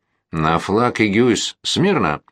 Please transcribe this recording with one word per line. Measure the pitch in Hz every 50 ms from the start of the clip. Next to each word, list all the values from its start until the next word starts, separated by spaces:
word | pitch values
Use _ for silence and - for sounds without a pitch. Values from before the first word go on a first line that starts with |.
| _ _ _ _ _ _
«На | - 80 78 78 82 82
флаг | - - 95 110 123 123 120 -
и | 110 107
гюйс! | 95 110 123 127 107 - - - - - -
Смирно!» | - - - 156 202 196 151 101 78 73 73 - _